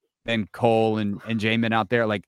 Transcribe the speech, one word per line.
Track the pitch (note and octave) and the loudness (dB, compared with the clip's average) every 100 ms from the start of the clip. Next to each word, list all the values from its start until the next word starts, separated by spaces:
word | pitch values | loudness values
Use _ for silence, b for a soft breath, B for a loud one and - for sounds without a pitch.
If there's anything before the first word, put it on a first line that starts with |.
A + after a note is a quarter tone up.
| _ _ A2+ | _ _ -4
then | A2+ G2 | -4 -4
Cole | - A#2 A2+ A2 A2 | 0 2 4 2 0
and, | G2+ G2 A2 | -2 -6 -6
and | A2+ | -2
Jamin | A2 A2+ A2+ | 0 0 0
out | A2+ G#2 | 0 0
there? | A#2+ A2 | 0 0
Like, | G#2 | -2